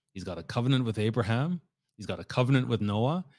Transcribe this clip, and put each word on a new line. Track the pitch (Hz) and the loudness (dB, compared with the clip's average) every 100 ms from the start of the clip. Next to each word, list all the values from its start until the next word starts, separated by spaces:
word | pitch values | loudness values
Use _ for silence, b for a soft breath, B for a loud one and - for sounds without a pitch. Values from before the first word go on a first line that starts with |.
| _ | _
He's | 98 | -12
got | 92 85 | -10 -10
a | |
covenant | 82 123 120 135 | -6 -2 2 2
with | 120 110 | 0 0
Abraham. | 107 113 110 113 151 180 - _ _ - | 0 2 2 2 0 -4 -8 _ _ -12
He's | 92 | -8
got | 92 | -8
a | |
covenant | - - 127 135 123 | -4 0 4 4 4
with | 113 | 0
Noah. | 104 104 123 175 180 | 0 0 0 -2 -6